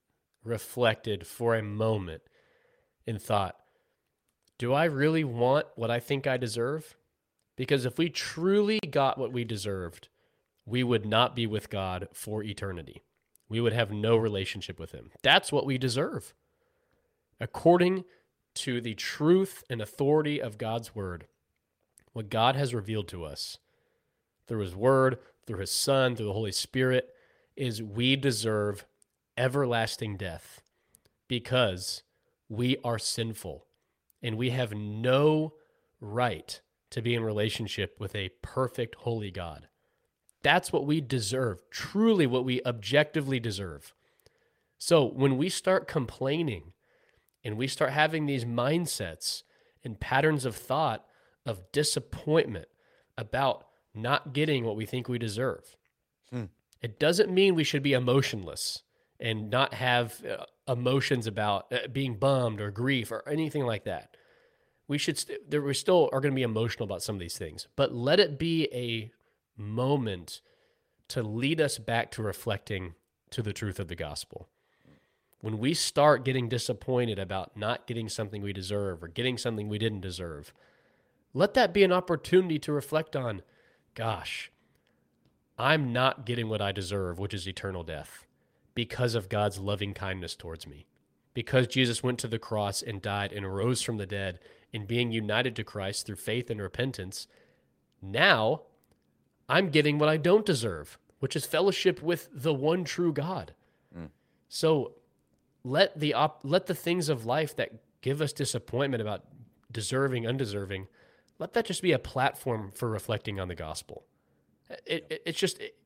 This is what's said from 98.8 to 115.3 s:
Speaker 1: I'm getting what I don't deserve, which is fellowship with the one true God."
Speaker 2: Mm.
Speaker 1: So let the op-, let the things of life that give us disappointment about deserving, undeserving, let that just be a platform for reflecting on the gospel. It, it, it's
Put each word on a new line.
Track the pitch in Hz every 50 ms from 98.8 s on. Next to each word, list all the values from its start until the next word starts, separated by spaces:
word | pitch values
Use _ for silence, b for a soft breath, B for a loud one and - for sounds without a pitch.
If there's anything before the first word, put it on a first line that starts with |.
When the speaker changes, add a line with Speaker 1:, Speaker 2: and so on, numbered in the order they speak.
| _ _ _ _ _ _ _ _ _ _ _ _ _ -
Speaker 1:
I'm | 135 175 196 170
getting | 143 151 147 151 143 147
what | 151 156
I | 156
don't | 160 143 175 196 220 214
deserve, | 208 160 117 117 104 85 78 73 - - - _ _ _ _
which | 135 127 -
is | 147 -
fellowship | - - 156 185 196 185 - - 190 180 -
with | 147 165 170 156 - -
the | - 143 120 160 147
one | 131 135 156 170 185 175
true | - - - 180 170
God." | 147 - 139 175 190 143 85 78 - _ _ _ _ _ _ _ -
Speaker 2:
Mm. | 85 82 73 - _ _ _ _ _ _ _
Speaker 1:
So | - - 165 160 160 143 120 - - - _ _ _ _ _ _ _ _ _ _ _ _ -
let | 123 135 160 196 - - 156
the | 151 147 123
op-, | 117 151 151 - -
let | - 139 160 185 185
the | - 175
things | - - 170 175 185 160 151
of | 147 120 110
life | 113 127 156 160 143 -
that | - 110 - - 110 _ _ _ _
give | - 127 139 147
us | 156 139
disappointment | - - 139 - - 117 - - - 127 143 139 127 113
about | 107 107 101 90 - - - - - - _ _ _ -
deserving, | 110 113 104 - 127 131 139 135 127 120 113
undeserving, | 113 127 135 131 104 101 101 98 92 98 95 98 - _ _ _ _ _ _ _ _ _ -
let | 156 - -
that | 233 226
just | - 180 -
be | - 180
a | 151 117
platform | - - - 131 127 139 - - - 135 117 107 104 98
for | - - 127 117
reflecting | 110 101 - - 110 101 - 110 101 95
on | 92 90
the | 87
gospel. | - 82 78 78 - - - - - - _ _ _ _ _ _ _ _ _ _ _ _ - - - -
It, | - 160 160 - -
it, | 160 - -
it's | 170